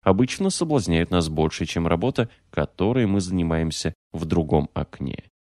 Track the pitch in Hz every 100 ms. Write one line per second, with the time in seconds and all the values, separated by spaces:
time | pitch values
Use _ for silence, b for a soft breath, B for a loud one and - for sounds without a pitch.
0 | 95 95 127 - 190 - 165 143 87 82
1 | 85 90 78 78 78 - 85 85 82 85
2 | 117 - 113 b _ - 73 - 98 127
3 | 104 98 90 92 82 82 82 - 80 -
4 | _ 82 80 85 76 78 71 - 76 -
5 | 67 - - _